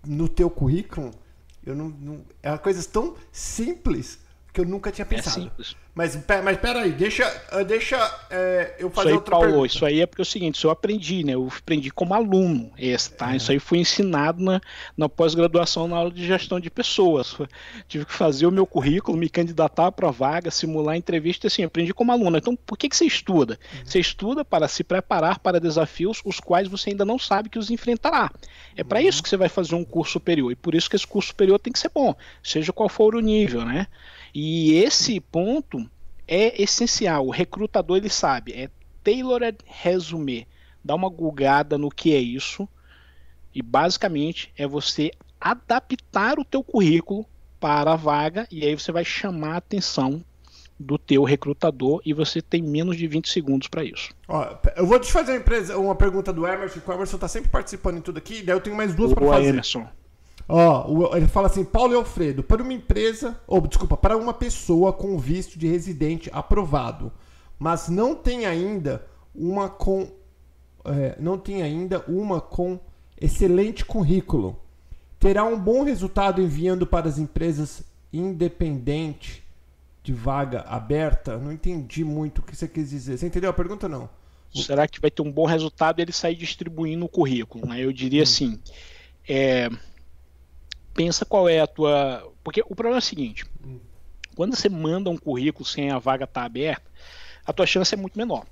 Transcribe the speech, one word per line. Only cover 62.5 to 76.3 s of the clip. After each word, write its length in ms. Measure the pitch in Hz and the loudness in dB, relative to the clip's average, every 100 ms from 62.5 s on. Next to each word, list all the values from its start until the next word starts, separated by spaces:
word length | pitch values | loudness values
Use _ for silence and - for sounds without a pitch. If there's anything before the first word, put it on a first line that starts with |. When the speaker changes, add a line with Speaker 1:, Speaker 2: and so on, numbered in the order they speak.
| 220 | 0
Speaker 1:
uma 120 | 254 | 0
empresa, 680 | 254 - 208 220 220 262 233 - | -6 -2 0 0 -2 -8 -8 2
ou 160 | 190 | 2
desculpa, 340 | 151 - 170 - | 4 2 4 4
para 180 | 196 | 4
uma 200 | 220 233 | 2 0
pessoa 580 | 233 240 - - 170 190 | -4 -4 -4 2 4 4
com 240 | 190 196 185 | 2 -4 -4
visto 420 | 127 175 175 160 | -2 -2 -4 -4
de 80 | 165 | -2
residente 600 | 175 165 156 151 165 - | -2 -4 -4 -2 -2 -8
aprovado, 760 | - - 202 175 139 117 - 113 - - - - - | -10 0 2 2 -2 -2 -8 -10 -12 -20 -20 -20 -8
mas 300 | 151 165 - | -2 -2 -2
não 260 | 180 240 | 0 0
tem 300 | 320 - 247 | 0 -2 0
ainda 640 | 214 165 185 208 139 131 - - - | -2 -2 -2 -4 -4 -6 -10 -20 -20
uma 360 | - 170 196 196 | -6 -4 -2 -4
com, 360 | - - 190 190 - - _ - _ _ _ | -2 0 0 -2 -10 -20 _ -20 _ _ _
é, 320 | - 143 135 - | -4 -2 -2 -2
não 200 | 160 190 | -4 -4
tem 240 | 190 196 | -4 -4
ainda 420 | 156 156 180 185 - | -4 -4 -4 -4 -2
uma 360 | 180 214 175 | -4 -2 -4
com 360 | - - 180 180 - - - - | -4 -4 -4 -4 -12 -20 -20 -2
excelente 680 | 151 - 196 175 208 - - | 0 4 4 4 2 0 -2
currículo, 760 | 220 156 185 - 139 92 - - - - - - - | 0 2 2 2 -2 -2 -6 -16 -20 -20 -20 -20 2
terá 260 | 196 196 | 4 4
um 140 | 220 226 | 2 0
bom 240 | 185 247 | 2 2
resultado 600 | 285 220 185 - 196 | 2 0 -2 2 2